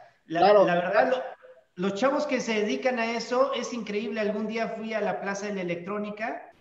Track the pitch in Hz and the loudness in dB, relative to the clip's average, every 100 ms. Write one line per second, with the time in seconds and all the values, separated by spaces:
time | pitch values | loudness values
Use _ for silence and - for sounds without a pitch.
0 | - _ - 160 190 208 180 175 180 208 | -20 _ -6 4 8 8 8 4 2 2
1 | 254 254 - - - - _ 175 196 196 | 4 2 -2 -12 -20 -20 _ -4 -4 0
2 | 262 294 - 247 220 214 208 262 254 240 | 0 2 0 -2 0 0 0 0 0 0
3 | 226 233 - 247 269 233 233 240 202 208 | -2 -4 -2 0 2 0 -6 -8 -6 -4
4 | 233 220 208 202 214 226 214 - 220 220 | -4 -2 -2 -2 -4 -4 -4 -6 -6 -4
5 | 196 - 190 196 208 196 175 170 175 208 | -2 -2 -4 -6 -6 -6 -4 -6 -4 -6
6 | 208 202 233 - - - | -6 -6 -6 -8 -12 -20